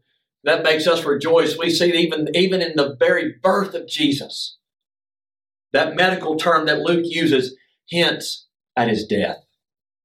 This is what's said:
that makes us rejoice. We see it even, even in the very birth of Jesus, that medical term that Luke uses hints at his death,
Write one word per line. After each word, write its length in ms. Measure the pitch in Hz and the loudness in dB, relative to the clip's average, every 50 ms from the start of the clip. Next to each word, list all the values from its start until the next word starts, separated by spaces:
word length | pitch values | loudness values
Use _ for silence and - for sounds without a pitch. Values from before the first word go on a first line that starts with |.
| _ _ _ _ _ _ _ _ - | _ _ _ _ _ _ _ _ -2
that 200 | 147 160 160 165 | 0 0 0 2
makes 240 | 160 156 156 151 | 0 0 2 2
us 180 | 175 165 - 156 | 2 0 2 2
rejoice. 520 | 151 139 123 - 165 165 165 151 - - | 0 0 0 0 2 4 4 4 2 -2
We 120 | - 165 170 | -2 -2 -2
see 200 | 165 - 175 175 | 0 2 2 2
it 60 | 170 | 2
even, 340 | 165 170 - 156 156 151 - - | 2 0 0 0 -2 -4 0 0
even 280 | 175 190 185 185 175 | 2 2 2 2 0
in 120 | 170 165 - | -2 -2 0
the 200 | 156 139 123 123 | 0 0 0 0
very 400 | - 165 170 180 170 160 147 - - | 0 2 2 2 2 -2 -4 -6 -2
birth 340 | - 190 190 202 190 - - | 0 0 2 0 0 -4 -6
of 120 | 165 156 | -10 -10
Jesus, 720 | - - - 151 139 139 - - - - - - - - _ _ _ _ _ _ _ _ _ _ _ _ _ _ _ _ _ _ _ _ _ _ _ - | -8 -4 0 0 0 0 0 -4 -8 -12 -12 -12 -12 -14 _ _ _ _ _ _ _ _ _ _ _ _ _ _ _ _ _ _ _ _ _ _ _ 0
that 220 | 135 156 156 151 | 0 0 0 0
medical 420 | 165 180 185 185 170 - 151 156 | 0 0 0 0 -2 -2 -4 -2
term 280 | 160 - 175 165 160 156 | 0 2 2 2 2 2
that 140 | 151 147 143 | 0 0 0
Luke 260 | 147 165 175 170 170 | 0 0 0 0 0
uses 500 | 170 165 175 165 156 139 127 123 - - - _ _ _ _ _ | -2 -2 0 2 2 2 2 0 -2 -6 -14 _ _ _ _ _
hints 600 | - 170 175 170 151 - - - - - - - _ _ _ _ _ - | -4 0 0 0 0 0 -4 -8 -10 -12 -12 -16 _ _ _ _ _ -2
at 120 | 123 117 | -2 0
his 180 | 113 107 107 107 | 0 0 -2 -2
death, 380 | - 107 98 92 - - - _ _ _ _ _ _ _ _ _ _ _ _ | -2 -2 -2 -2 -2 -4 -8 _ _ _ _ _ _ _ _ _ _ _ _